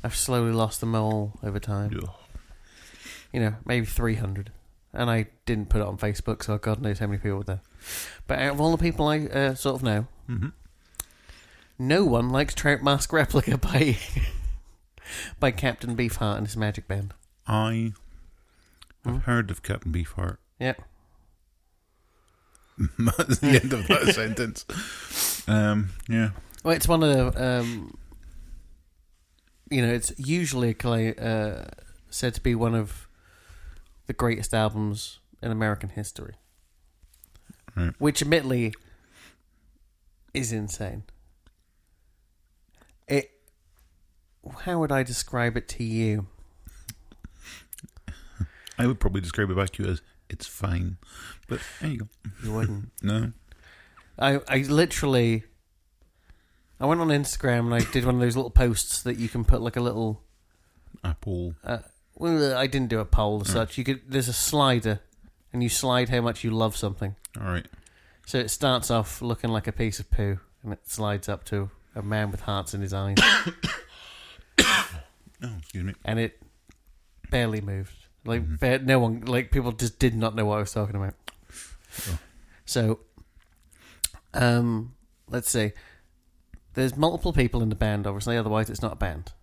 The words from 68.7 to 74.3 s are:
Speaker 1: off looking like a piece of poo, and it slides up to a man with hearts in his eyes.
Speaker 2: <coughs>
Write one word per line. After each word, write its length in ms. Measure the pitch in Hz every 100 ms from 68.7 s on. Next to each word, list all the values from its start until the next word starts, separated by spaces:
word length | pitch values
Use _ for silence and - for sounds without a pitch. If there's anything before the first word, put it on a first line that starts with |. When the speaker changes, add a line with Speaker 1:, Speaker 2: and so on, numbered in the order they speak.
| 127 -
Speaker 1:
off 300 | 117 107 -
looking 280 | 120 113 117
like 180 | 110 113
a 40 |
piece 280 | - 113 -
of 100 | 101
poo, 280 | - 101 92 _ _
and 100 | 107
it 140 | - -
slides 380 | - 104 101 101
up 140 | 98 -
to 240 | 101 98 - _ 113
a 60 |
man 280 | 104 107 104
with 100 | -
hearts 320 | - 98 95
in 80 | 98
his 120 | 98
eyes. 240 | 98 98 98
Speaker 2:
<coughs> 40 | - - - - - - - - - - -